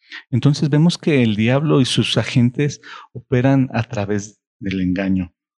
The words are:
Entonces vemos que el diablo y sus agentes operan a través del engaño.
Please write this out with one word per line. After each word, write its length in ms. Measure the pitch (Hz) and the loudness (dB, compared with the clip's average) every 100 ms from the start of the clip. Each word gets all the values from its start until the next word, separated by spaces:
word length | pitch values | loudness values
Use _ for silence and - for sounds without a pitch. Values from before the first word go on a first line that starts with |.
| _ - - | _ -20 -4
Entonces 380 | 117 135 147 151 | 0 2 2 0
vemos 280 | 147 170 - | 2 2 2
que 240 | 175 139 | 0 2
el 140 | 117 104 | 2 2
diablo 460 | 110 139 156 151 | 2 0 2 2
y 40 | 123 | 2
sus 320 | - 107 120 | 0 0 -2
agentes 640 | - 127 120 135 143 - - - - | 0 2 2 0 -4 -6 -16 -20 -20
operan 560 | 120 - 123 135 139 127 | -20 -4 0 2 2 0
a 100 | 113 | -2
través 580 | 110 107 101 104 107 - _ _ | -4 -6 -4 -4 -6 -16 _ _
del 220 | 98 95 | -6 -4
engaño. 540 | 92 92 95 92 87 _ _ | -2 -2 -2 -2 -4 _ _